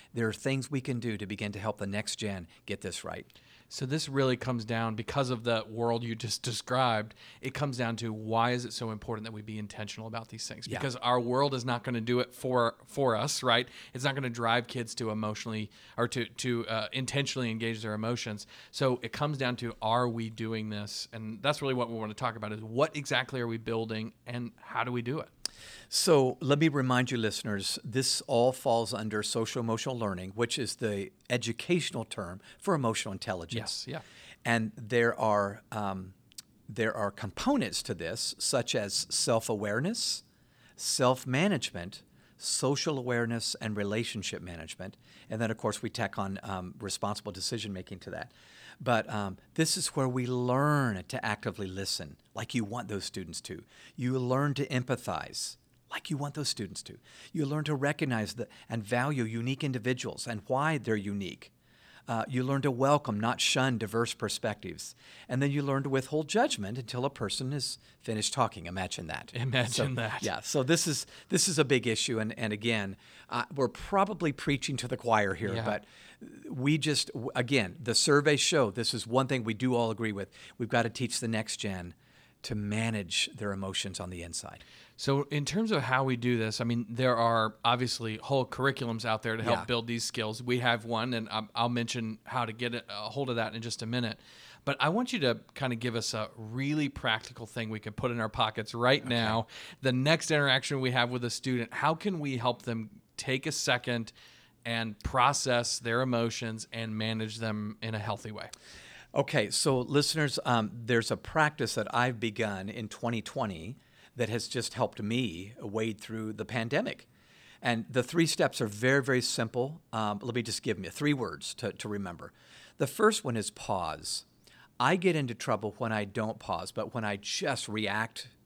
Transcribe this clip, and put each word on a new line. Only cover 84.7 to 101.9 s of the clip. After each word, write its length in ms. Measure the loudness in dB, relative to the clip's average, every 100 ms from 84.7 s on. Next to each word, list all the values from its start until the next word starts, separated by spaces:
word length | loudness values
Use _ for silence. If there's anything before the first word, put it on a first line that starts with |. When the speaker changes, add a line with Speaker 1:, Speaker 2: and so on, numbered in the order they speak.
| -20 -20 -4
Speaker 2:
So 280 | 2 2 2
in 140 | -2 0
terms 260 | 0 2
of 120 | 2
how 200 | 4 4 4
we 100 | 2
do 200 | 2 2
this, 220 | 2 0
I 20 | 0
mean, 200 | 0 -2
there 260 | 2 4 6
are 380 | 6 4 2 2 2
obviously 520 | 2 2 -2 -4 -6
whole 280 | 0 2 2
curriculums 580 | 0 0 0 -2 -2 0
out 180 | 0
there 120 | 0 0
to 60 |
help 160 | 2 0
Speaker 1:
Yeah. 60 | 2
Speaker 2:
build 220 | 0 0
these 180 | -2 -2
skills. 360 | -2 -2 -2
We 180 | 0 4
have 260 | 4 4 2
one, 280 | 0 0
and 140 | -2 -2
I'll, 180 | -4 -2 0
I'll 140 | 2
mention 480 | 2 0 -2 -4 -6
how 220 | -6 -4 -2
to 80 |
get 200 | -4 -4 -4
a, 80 | -8
a 200 | -10 -6
hold 200 | -4 -2
of 60 | 0
that 180 | -2 -4
in 60 |
just 200 | -6 -6
a 40 | -2
minute. 340 | -2 -2 -4 -14 -20 -20 -8 -4
But 120 | 0
I 80 | 2
want 220 | 2 0
you 60 | 2
to 200 | 2 2 -4
kinda 220 | -4 -2 -2
give 200 | -2 -2
us 180 | -2
a 160 | -2 -4 -8
really 500 | -8 -4 0 2 0
practical 560 | 0 0 0 -2 -12 -8
thing 240 | -6 -4
we 100 | -6
could 160 | -6 -4
put 120 | -2
in 80 | 0
our 80 | -2
pockets 440 | 0 0 0 -6
right 280 | 2 4 4
Speaker 1:
Okay. 80 | 2
Speaker 2:
now. 380 | 2 4 2 0 -8 -16 -2
The 120 | 0
next 380 | 4 4 4 4
interaction 480 | 4 6 4 2 0
we 100 | 2
have 180 | 2 2
with 140 | 0 -2
a 40 |
student, 440 | -2 -2 -2 -4
how 200 | 0 0